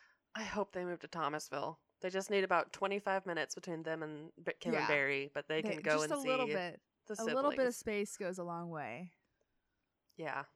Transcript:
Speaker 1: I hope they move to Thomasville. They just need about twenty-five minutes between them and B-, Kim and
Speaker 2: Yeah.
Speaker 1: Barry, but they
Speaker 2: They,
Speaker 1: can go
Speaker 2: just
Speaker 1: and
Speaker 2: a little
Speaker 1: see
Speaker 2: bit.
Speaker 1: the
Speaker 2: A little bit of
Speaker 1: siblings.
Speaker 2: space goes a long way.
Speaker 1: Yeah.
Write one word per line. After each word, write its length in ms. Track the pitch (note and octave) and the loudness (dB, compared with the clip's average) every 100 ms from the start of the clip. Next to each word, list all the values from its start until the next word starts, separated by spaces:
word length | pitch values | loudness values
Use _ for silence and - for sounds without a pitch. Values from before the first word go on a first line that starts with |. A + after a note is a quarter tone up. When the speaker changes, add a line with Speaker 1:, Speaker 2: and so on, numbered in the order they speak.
| - _ _ | -20 _ _
Speaker 1:
I 100 | A3 | -6
hope 280 | G#3 G#3 G3 | -4 -2 -2
they 120 | F3+ F3+ | -2 -4
move 140 | E3+ | -4
to 80 | D#3+ | -6
Thomasville. 720 | E3+ D3 D3+ - C#3+ C3+ E3 _ _ | -2 0 0 -2 -2 -2 -4 _ _
They 80 | F#3 | -2
just 220 | F#3+ F#3+ | -2 2
need 140 | G3+ | 4
about 280 | F#3 F3 - | 6 4 4
twenty-five 540 | - G3 G3+ G3+ F#3+ F#3 | 0 0 0 2 0 2
minutes 280 | D#3+ C#3 | 0 -2
between 280 | - - E3 | -4 -6 -4
them 200 | D#3+ D#3+ | -2 -2
and 300 | D#3 D3+ D#3 - | -4 -6 -10 -8
B-, 100 | E3+ - | -6 -4
Kim 120 | E3+ | 0
and 80 | D#3 | 2
Speaker 2:
Yeah. 60 | C3 | 4
Speaker 1:
Barry, 420 | D3 C#3 C#3 C#3+ | 4 4 2 -2
but 120 | D3 - | -4 -2
they 120 | D#3 | 0
Speaker 2:
They, 120 | G#3+ | 0
Speaker 1:
can 100 | D3+ | 0
go 80 | D#3 D3+ | 2 4
Speaker 2:
just 80 | |
Speaker 1:
and 80 | D#3 | 4
Speaker 2:
a 40 | C#4+ | 0
little 280 | C4+ C4 A#3+ | 2 2 2
Speaker 1:
see 80 | |
Speaker 2:
bit. 260 | F#3+ F3 - _ _ - | 0 -2 -6 _ _ -10
Speaker 1:
the 120 | G#3 | -4
Speaker 2:
A 40 | |
little 260 | A3+ B3+ C#4+ | 0 2 2
bit 160 | C4+ B3+ | 4 2
of 80 | |
Speaker 1:
siblings. 20 | A#3+ | 0
Speaker 2:
space 400 | - G#3 G#3+ - | -2 -2 -2 -4
goes 220 | F#3+ F#3 | -4 -4
a 60 | |
long 260 | F3 E3+ E3+ | -4 -6 -6
way. 420 | D#3+ B2+ B2 F3 - _ _ _ _ _ _ _ _ _ - | -6 -6 -6 -10 -14 _ _ _ _ _ _ _ _ _ -8
Speaker 1:
Yeah. 280 | D#3 C3+ C#3+ | -4 -4 -6